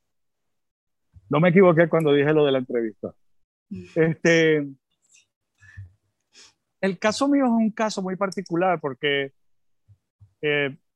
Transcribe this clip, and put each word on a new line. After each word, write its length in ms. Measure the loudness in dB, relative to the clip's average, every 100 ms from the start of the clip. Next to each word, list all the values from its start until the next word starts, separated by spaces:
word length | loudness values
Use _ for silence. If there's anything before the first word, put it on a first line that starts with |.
| _ _ _ _ _ _ _ _ _ _ _ _ -4
No 100 | 0
me 120 | 2
equivoqué 380 | 6 6 4 2
cuando 240 | 2 2
dije 200 | 2 2
lo 120 | 2
de 60 | 2
la 80 | 0
entrevista. 560 | -4 -6 -6 -8 -14 -16 _ _ _ _ -18 -16 -8
Este, 720 | -2 -2 0 2 2 2 0 -2 -12 _ _ _ _ _ _ _ _ -20 -20 -20 _ _ _ _ _ -20 _ _ _
el 180 | -6 -2
caso 300 | -2 -2 0
mío 160 | 2
es 80 | 2
un 180 | 0 0
caso 320 | -2 -6 -4
muy 140 | -8 -6
particular 640 | -6 -6 -6 -2 0 -2
porque, 520 | -4 -6 -4 -2 -4 _ _ _ _ _ _ _ _ _ -20 _
eh, 360 | -4 -2 -4 -8 _